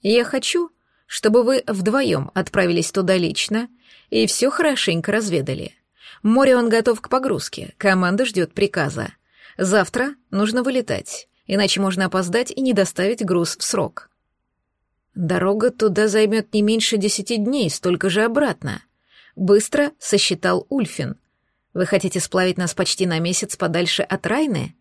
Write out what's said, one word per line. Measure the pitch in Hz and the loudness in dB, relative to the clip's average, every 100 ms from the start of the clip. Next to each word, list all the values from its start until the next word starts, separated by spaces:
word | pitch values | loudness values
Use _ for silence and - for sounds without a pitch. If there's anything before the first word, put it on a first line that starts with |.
«Я | 196 233 240 | 2 2 2
хочу, | 269 - 349 339 _ _ _ _ | -2 -2 -2 -2 _ _ _ _
чтобы | - 214 220 | -2 4 4
вы | 233 262 - | 4 2 0
вдвоём | 202 185 247 262 156 135 | -2 0 0 0 0 -2
отправились | - 180 208 180 170 165 | -4 -4 0 0 0 -2
туда | - 185 185 | -2 2 2
лично | 170 147 - 214 240 _ _ - _ | 0 -2 -2 -2 -4 _ _ -20 _
и | 226 220 | 0 0
всё | - 247 | 2 0
хорошенько | - 320 269 - 165 165 | 2 0 2 0 -2 0
разведали. | 208 214 175 135 131 76 _ _ _ - - | -2 0 -2 -2 -6 -8 _ _ _ -20 -4
Морион | 214 233 277 254 233 | 2 4 6 4 4
готов | 226 226 220 | 2 2 0
к | - | 0
погрузке, | 262 262 185 - - - - | -2 0 -4 -6 -10 -14 -2
команда | 202 190 180 196 254 | 2 2 2 2 0
ждёт | 202 170 | 0 -2
приказа. | - 202 196 143 - 107 - _ _ - - | 0 -2 0 -2 -4 -8 -10 _ _ -20 -6
Завтра | 190 208 185 247 262 285 _ | 0 2 2 -2 -4 -6 _
нужно | 190 214 233 | -2 0 0
вылетать, | 247 262 233 98 - - - _ _ | 0 -2 -2 -6 -8 -14 -16 _ _
иначе | 196 202 185 | -2 0 0
можно | 196 185 185 | 0 0 -2
опоздать | 190 180 202 254 | -2 -2 -2 -2
и | - | -2
не | 262 | 0
доставить | 208 185 - 185 233 196 | 2 0 0 -2 -2 0
груз | 175 170 - | 0 0 -4
в | |
срок». | - 208 143 - - _ _ _ _ _ _ _ _ _ _ - | -4 -2 -4 -6 -20 _ _ _ _ _ _ _ _ _ _ -6
«Дорога | 170 180 185 208 214 | -2 0 0 2 0
туда | - 214 190 214 | 2 0 2 2
займёт | 208 214 220 214 | 4 2 2 0
не | 214 | 0
меньше | 208 226 214 220 | 2 2 0 0
десяти | 202 - 202 233 | 0 -2 -4 -2
дней, | 208 277 190 | 0 0 -2
столько | - 185 175 196 | -2 -2 0 0
же | 180 | 2
обратно», | 226 233 285 - 139 - _ _ _ _ - - | 2 2 0 -2 -6 -10 _ _ _ _ -20 -4
быстро | 185 202 214 294 294 - | 4 4 4 0 0 -2
сосчитал | - 202 - 175 185 180 - | -2 0 0 0 0 -2 -2
Ульфин. | 277 202 - 131 - _ _ _ _ _ | -4 -4 -4 -8 -8 _ _ _ _ _
«Вы | - 180 | -4 0
хотите | 196 190 180 | 0 0 -4
сплавить | - 185 185 180 | -2 0 0 0
нас | 180 - | -4 -2
почти | 190 - 185 | -4 -2 -2
на | 165 | 0
месяц | 170 180 196 - | -2 -2 -4 -4
подальше | 175 170 180 - | -2 -2 -2 -2
от | - 190 - | -2 -4 -2
Райны?» | 233 311 180 127 - | -2 0 -2 -6 -12